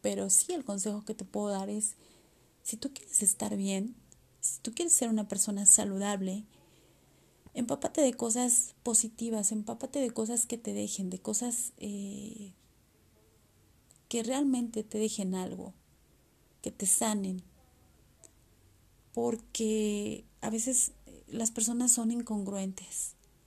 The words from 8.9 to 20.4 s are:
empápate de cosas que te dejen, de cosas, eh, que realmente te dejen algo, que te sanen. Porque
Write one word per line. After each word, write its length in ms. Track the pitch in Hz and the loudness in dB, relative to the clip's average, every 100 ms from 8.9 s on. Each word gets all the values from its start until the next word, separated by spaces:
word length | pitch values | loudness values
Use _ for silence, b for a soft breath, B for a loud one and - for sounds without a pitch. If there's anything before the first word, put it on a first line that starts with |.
| 220 220 - 233 220 208 | 2 2 -2 -4 0 0
empápate 480 | 220 208 226 262 285 | 0 -4 -6 -4 0
de 140 | 254 | 0
cosas 340 | 226 220 240 - | 0 -2 0 0
que 120 | 233 | -2
te 140 | 214 | -4
dejen, 380 | 202 208 - 185 | -4 -4 -4 -4
de 80 | 185 | -6
cosas, 540 | - 214 247 247 - - | -4 -2 -2 -4 -4 -8
eh, 760 | 208 202 202 202 208 226 202 180 _ _ _ _ _ _ _ _ _ _ _ _ _ - _ | -8 -8 -8 -10 -12 -12 -16 -18 _ _ _ _ _ _ _ _ _ _ _ _ _ -20 _
que 80 | 233 | -4
realmente 640 | 226 269 285 254 233 220 | -2 0 2 2 0 -4
te 140 | 214 214 | -6 -2
dejen 360 | 214 214 190 | -2 0 -2
algo, 400 | 185 185 185 - - _ _ _ _ _ _ _ _ | -2 -4 -8 -12 -16 _ _ _ _ _ _ _ _
que 80 | - | -10
te 160 | - 196 | -4 0
sanen. 560 | - 226 214 190 185 - - - _ - _ - _ - _ _ _ - _ _ _ _ | 2 2 0 -2 -6 -10 -20 -20 _ -20 _ -20 _ -20 _ _ _ -20 _ _ _ _
Porque 1120 | - 240 226 - - 220 214 214 208 208 - - - | -4 -2 -2 -4 -2 0 2 2 0 -4 -8 -12 -8